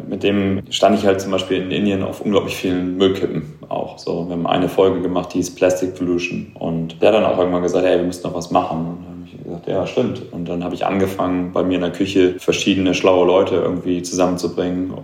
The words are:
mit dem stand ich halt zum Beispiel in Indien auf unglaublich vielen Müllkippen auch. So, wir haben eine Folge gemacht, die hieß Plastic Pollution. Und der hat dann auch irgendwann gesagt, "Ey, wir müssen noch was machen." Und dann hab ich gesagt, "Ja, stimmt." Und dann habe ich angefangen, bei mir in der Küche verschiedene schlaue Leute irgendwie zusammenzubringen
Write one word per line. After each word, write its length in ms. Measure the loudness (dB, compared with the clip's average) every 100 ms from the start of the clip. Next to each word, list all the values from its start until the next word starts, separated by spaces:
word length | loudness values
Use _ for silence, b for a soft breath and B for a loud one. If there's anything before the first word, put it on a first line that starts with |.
| -8
mit 160 | -2
dem 380 | 0 2 2 -2 -4
stand 280 | 2 4 4
ich 80 | 2
halt 160 | 2
zum 100 | 0
Beispiel 300 | -4 -2 -2
in 100 | -2
Indien 320 | 0 0 0
auf 180 | -2 -4
unglaublich 340 | 0 0 0 -2
vielen 420 | -2 -2 -2 2
Müllkippen 460 | 2 2 -2 -4 -8 -12 -8
auch. 280 | -6 -6 -8
So, 300 | -6 -4 -4
wir 60 |
haben 140 | -2 0
eine 200 | 0 2
Folge 340 | 4 4 4
gemacht, 320 | 0 -2 -2
die 40 | -2
hieß 180 | -4 2
Plastic 400 | 2 2 -2 -2
Pollution. 560 | 0 0 -2 -6 -8 -8
Und 440 | -6 -4 -6 2
der 80 | 4
hat 60 | 6
dann 100 | 4
auch 120 | 2
irgendwann 260 | 2 2
gesagt, 220 | 0 2 4
"Ey, 120 | 2
wir 80 | 2
müssen 220 | -4 -6
noch 80 | -6
was 160 | -2
machen." 280 | 0 0 -2
Und 260 | -4 -8 -12
dann 160 | -16
hab 60 | -16
ich 160 | -16
gesagt, 240 | -12 -10 -4
"Ja, 200 | -2 -2
stimmt." 340 | 0 -2 -2 -8
Und 180 | -8 -6
dann 140 | -4
habe 120 | -4 -4
ich 100 | -2
angefangen, 640 | 0 0 0 -2 -2 -2
bei 100 | 0
mir 120 | 0 0
in 60 |
der 100 | -2
Küche 440 | -2 0 4 4 2
verschiedene 540 | -2 0 2 2 2
schlaue 320 | 2 4 6 6
Leute 300 | 4 4 2
irgendwie 460 | 0 -2 -2 -2
zusammenzubringen 920 | -2 0 0 0 -4 -2 -2 -2 -4 -6